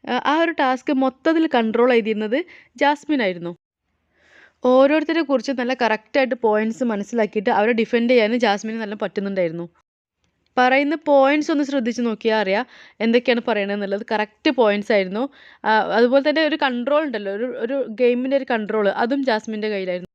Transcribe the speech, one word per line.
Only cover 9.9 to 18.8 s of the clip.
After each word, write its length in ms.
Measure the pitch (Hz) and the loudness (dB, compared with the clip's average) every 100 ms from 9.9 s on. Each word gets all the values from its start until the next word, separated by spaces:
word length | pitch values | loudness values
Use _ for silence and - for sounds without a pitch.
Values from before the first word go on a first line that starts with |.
| _ _ _ _ _ _ - | _ _ _ _ _ _ 0
പറയുന്ന 380 | 254 269 285 311 302 | 2 4 0 -2 2
പോയിന്റ്സ് 440 | 285 269 302 302 | 4 4 2 0
ഒന്ന് 120 | 302 | -2
ശ്രദ്ധിച്ച് 380 | 277 277 233 233 | 0 -2 -2 -2
നോക്കിയാൽ 360 | 233 214 226 220 | -4 -2 -2 0
അറിയാം 240 | 196 196 254 - - _ | 0 -2 -4 -14 -20 _
എന്തൊക്കെയാണ് 420 | 226 240 240 240 | 2 2 2 -2
പറയണതെന്നുള്ളത്. 640 | 240 208 202 202 196 202 - | 0 -2 -2 -4 -4 -6 -4
കറക്റ്റ് 460 | 214 214 _ 311 | -4 -4 _ 0
പോയിന്റ്സ് 400 | 262 220 208 202 | 4 2 2 0
ആയിരുന്നു. 320 | 208 185 202 277 - - - | 0 0 -4 -6 -10 -20 -6
ആ, 80 | 208 220 175 | 0 2 2
അതുപോലെ 320 | 202 240 269 | 2 4 4
തന്നെ 200 | 285 294 302 | 2 0 0
ഒരു 120 | 302 | 0
കൺട്രോൾ 440 | 269 240 240 285 | -2 -2 0 0
ഉണ്ടല്ലോ, 300 | 311 226 202 | 0 -6 -6
ഒരു, 140 | 202 254 - | -6 -6 -6
ഒരു 180 | 226 277 247 | -6 -4 -6
ഗെയിമിൻ്റെ 440 | 214 247 247 262 277 | 0 0 2 0 -2
ഒരു 100 | 262 | 0
കൺട്രോൾ, 380 | 233 208 214 | -4 -2 0